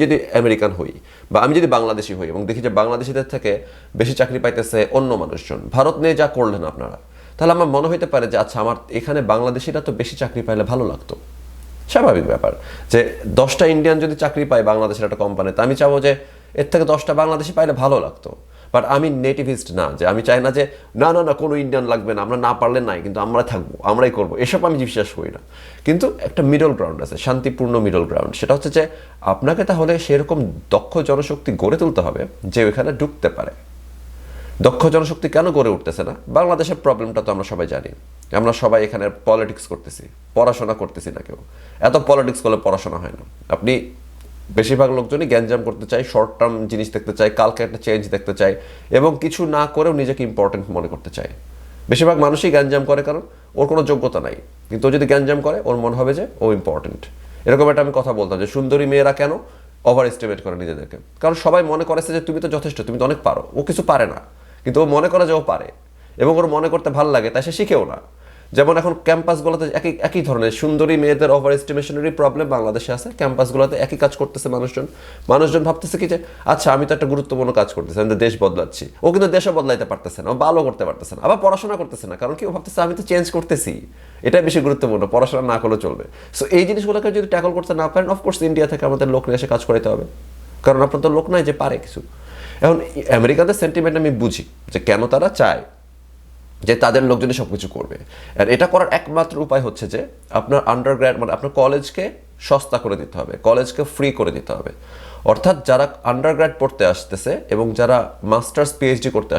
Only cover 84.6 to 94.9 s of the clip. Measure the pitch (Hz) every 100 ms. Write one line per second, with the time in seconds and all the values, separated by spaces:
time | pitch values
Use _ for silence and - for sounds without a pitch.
84.6 | 139 143 127 104 98 120 127 131 127 113
85.6 | 113 110 90 58 - - - - - 180
86.6 | 180 214 202 208 214 202 196 180 175 175
87.6 | 175 160 156 185 185 190 - 185 160 156
88.6 | 147 147 143 139 135 131 131 123 127 120
89.6 | - 117 113 107 107 - - - - -
90.6 | 135 131 139 143 156 151 160 180 147 143
91.6 | 135 123 - - - - - - - -
92.6 | 147 165 - 143 - 117 117 143 170 -
93.6 | 160 170 165 160 156 123 117 - - -
94.6 | - 95 -